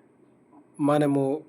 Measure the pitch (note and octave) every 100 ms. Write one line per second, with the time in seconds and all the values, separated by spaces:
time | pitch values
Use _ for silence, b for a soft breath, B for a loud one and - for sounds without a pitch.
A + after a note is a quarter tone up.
0 | b b _ _ _ - _ - C#3+ D3+
1 | D3 C#3 C3+ D#3